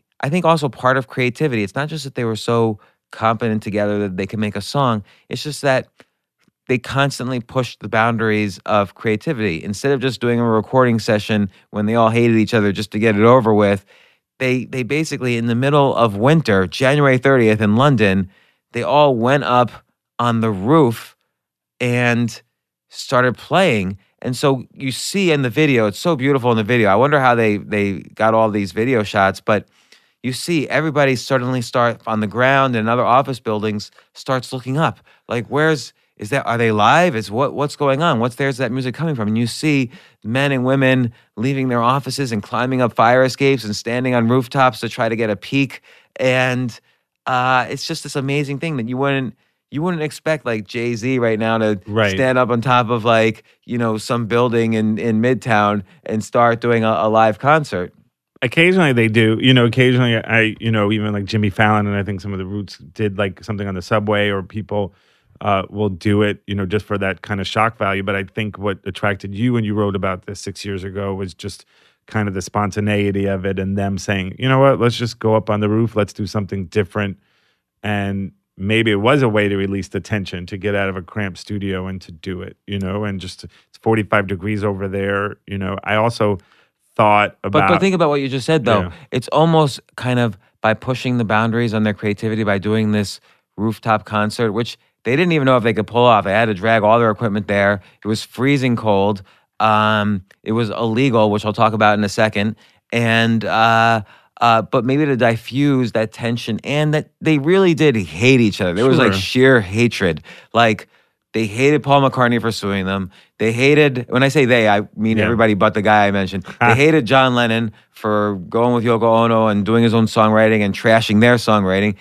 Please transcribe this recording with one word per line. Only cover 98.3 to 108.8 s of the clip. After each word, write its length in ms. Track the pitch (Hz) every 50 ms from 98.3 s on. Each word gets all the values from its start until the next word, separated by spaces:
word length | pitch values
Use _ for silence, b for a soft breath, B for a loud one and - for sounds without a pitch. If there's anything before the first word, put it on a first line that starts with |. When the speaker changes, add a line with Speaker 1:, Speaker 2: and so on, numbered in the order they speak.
| - - 127 139 143 131 131 127 117
Speaker 1:
cold. 460 | 110 107 110 101 98 98 104 104 98 - b b b b b _ -
Um, 640 | 107 110 107 107 107 107 107 107 104 104 104 92 95 _ _ _
it 100 | - -
was 180 | 110 117 117 101
illegal, 600 | - - 117 113 110 123 139 135 113 113 107 107
which 140 | 104 104 104
I'll 80 | 107
talk 220 | 104 - 110 110 110
about 240 | 107 107 104 104 104
in 60 | 104
a 40 | 98
second. 480 | - 117 110 110 - 104 104 110 104 b b b b b b -
And, 540 | 113 117 117 113 113 113 113 117 113 110 104
uh, 580 | 85 92 110 113 117 113 113 113 113 113 110 104 b b b b b b -
uh, 220 | 120 120 113 113
but 220 | 101 - - 131 110
maybe 200 | 131 135 147 156
to 120 | 143 131
diffuse 760 | 110 123 117 117 117 - - 117 139 143 147 135 131 123 107
that 200 | 92 110 110 110
tension, 460 | - - 127 117 120 117 - 120 107 - -
and 300 | 117 139 147 151 151 151
that 160 | 151 - _ _ -
they 180 | 170 160 156 143
really 360 | 135 165 185 196 190 175 160
did 220 | 127 156 147 117
hate 440 | 107 90 78 78 82 117 131 135 123
each 200 | 117 101 87 -
other. 100 | 98 90
There 140 | 85 101